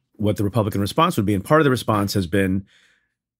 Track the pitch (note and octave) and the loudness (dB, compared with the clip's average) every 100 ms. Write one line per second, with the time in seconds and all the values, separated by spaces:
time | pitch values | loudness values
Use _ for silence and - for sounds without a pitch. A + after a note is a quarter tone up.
0 | _ - G#2 G2+ G2+ A#2 G#2 G2+ G2+ - | _ -4 -2 0 0 0 0 -2 -2 0
1 | E3+ - G2 G2 - D#3 D3 B2 - G#2+ | 0 0 0 0 2 2 4 0 0 0
2 | G2 G#2 E2+ G2 F#2+ G2 - _ _ _ | 0 -2 -2 0 0 -2 -6 _ _ _
3 | _ _ _ | _ _ _